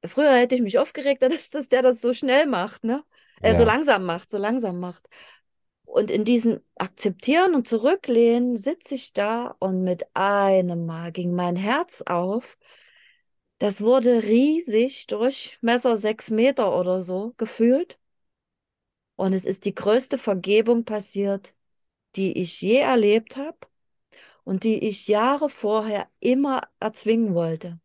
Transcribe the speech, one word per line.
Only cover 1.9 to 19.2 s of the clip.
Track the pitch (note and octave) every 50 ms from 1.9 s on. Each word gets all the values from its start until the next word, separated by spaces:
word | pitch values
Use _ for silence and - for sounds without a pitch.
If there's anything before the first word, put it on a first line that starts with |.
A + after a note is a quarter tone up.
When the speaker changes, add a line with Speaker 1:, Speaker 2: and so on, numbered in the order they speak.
| B3+ A#3
Speaker 1:
so | - A#3+ B3
schnell | - - C4+ B3 C#4 D#4+ D4
macht, | B3 F3+ F3+ G#3+ - - -
ne? | A3+ A#3+ C#4+ D4+ _ _ _ _ _ _ _
Äh, | - A3 A3
so | - A#3
Speaker 2:
Ja. |
Speaker 1:
langsam | A3 G#3+ C4 D#4 C#4+ A#3+ G3 F#3
macht, | F3 E3 F3 - _
so | - G#3
langsam | G3 G#3 A#3 C4 A#3 G3 F3+ F3+
macht. | F3+ F3+ F3 _ _ _ _ - - - - _ _ _ _ _ _ _ _ _ _
Und | - - - E3 -
in | - - G#3+
diesem | A3 B3 A#3 A3+ A#3 G#3+ - _ _ _
Akzeptieren | - F#3 F#3 _ - - G#3 F#3 _ - - C#4+ E4 F#4 F#4+ E4+
und | C#4 A#3 -
Zurücklehnen | A3+ A3 G#3+ C#4 F4 - - - B3 A3+ A#3 A#3 A#3 A#3+ B3 B3 B3 A3
sitze | G3 C4+ E4 _ - - C#4+
ich | B3+ - - _
da | - G3+ G#3 A3+ A#3 A#3+ - - _
und | - F#3+ F#3+ F#3 F#3
mit | F3+ F3+ E3+ - _ _
einem | - F#3+ G3 G3+ G3+ G3 G3 G3 F#3+ F3+ F3+ F3 E3+ E3+
Mal | E3 D#3+ E3 E3+ E3+
ging | E3 - F3 F3 F3
mein | F3+ F3+ F3 F3
Herz | F3 F#3+ G3+ A#3+ D4 F4 _ - - -
auf. | - - F3 F3 F#3 G3+ A#3 - - - _ _ _ - _ _ _ _ _ _ _ _ _ _ _ _ _ _ _ _ _
Das | - G#3 G3+ -
wurde | G#3 A3 B3 C4+ A3+ A#3+ B3 A#3 G#3+
riesig, | G3+ A3 A#3 C4+ D4 D#4 E4 E4+ D#4 G#3 G#3+ A#3 C4+ C#4 - - -
Durchmesser | G#3 G#3 A3 C4 C#4 - - - - _ - A3+ A#3+ B3 - C4 A#3 G#3+
sechs | G#3 G#3+ A3 A3 - -
Meter | A3 G#3+ A3+ C4 C#4 - A3+ F#3+ - F3
oder | F3+ F3+ F3+ F#3
so | F#3 E3+ F3+ F#3 G3+ A#3 B3 _
gefühlt. | A3+ A3 - - A3+ A#3 B3+ C#4+ F4+ _ - _ _ _ _ _ _ _ _ _ _ _ _ _ _ _ _ _ _ _ _ _ _ _ _
Und | -